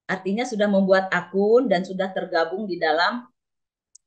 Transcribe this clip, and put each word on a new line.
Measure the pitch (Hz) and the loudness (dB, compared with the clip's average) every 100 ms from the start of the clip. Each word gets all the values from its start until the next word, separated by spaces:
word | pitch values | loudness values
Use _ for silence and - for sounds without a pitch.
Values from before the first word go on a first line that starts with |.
| - | -10
Artinya | 185 185 208 247 | -6 -4 -4 -4
sudah | 208 208 | -2 2
membuat | 196 190 190 190 | 2 4 2 2
akun | 175 175 190 202 240 254 | -2 -2 0 4 4 4
dan | 226 | 0
sudah | 190 185 196 185 | 0 -4 -6 -6
tergabung | 180 170 165 190 | -4 -2 -2 -4
di | 208 175 | -6 -2
dalam, | 160 156 185 240 - _ _ _ _ _ _ _ | 0 2 0 -2 -10 _ _ _ _ _ _ _